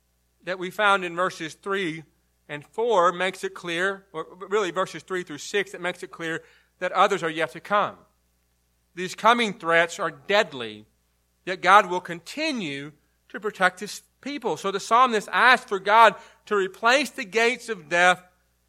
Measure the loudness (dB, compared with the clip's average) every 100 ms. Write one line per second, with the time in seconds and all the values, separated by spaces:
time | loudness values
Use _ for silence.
0 | _ _ _ _ -10 -8 -8 0 4 4
1 | 0 -2 -2 -4 -12 -10 -6 -4 -4 -8
2 | -14 _ _ _ -14 -14 -12 -4 2 4
3 | 4 2 -4 -4 -10 -10 -8 -4 -4 -4
4 | _ -14 -14 -14 -4 -2 -2 -2 -4 -6
5 | -8 -8 -8 -12 -6 -4 -4 -6 -8 -8
6 | -14 -10 -8 -8 -10 _ _ -8 -4 2
7 | 2 2 -2 -4 -4 -6 -2 0 0 -6
8 | _ _ _ _ _ _ _ _ _ -10
9 | -10 0 2 2 0 -4 0 2 2 -2
10 | -8 -8 0 0 0 -4 -12 -12 -20 _
11 | _ _ _ _ -10 -2 6 6 6 -2
12 | -6 -14 -12 -6 -4 -4 -6 -8 -12 -18
13 | _ _ _ -10 -8 0 0 -2 -14 -14
14 | _ _ -12 -8 -6 -4 -4 -6 0 4
15 | 4 0 -2 2 4 4 0 -6 2 8
16 | 8 6 -14 _ -4 -2 -2 -2 2 2
17 | 0 -8 -4 0 0 0 -8 -12 -4 4
18 | 4 4 -4 _ _ _